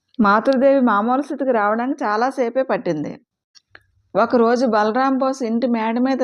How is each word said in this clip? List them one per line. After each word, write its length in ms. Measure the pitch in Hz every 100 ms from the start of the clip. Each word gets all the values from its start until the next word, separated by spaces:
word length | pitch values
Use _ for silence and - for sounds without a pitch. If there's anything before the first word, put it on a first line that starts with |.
| _ -
మాతృదేవి 600 | 208 208 220 269 277 277
మామూలు 420 | 247 202 226 262
స్థితికి 300 | 285 320 269
రావడానికి 520 | 233 202 226 247 294
చాలాసేపే 580 | 240 214 247 - 240 262
పట్టింది. 580 | 262 196 180 156 147 - _ _ _ _ _ - _ _ _ 185
ఒకరోజు 440 | 226 247 226 240 254
బలరాం 520 | 214 214 233 269 262
బోస్ 240 | 269 269
ఇంటి 240 | 226 233 254
మేడ 320 | 233 220 233
మీద 200 | 254 262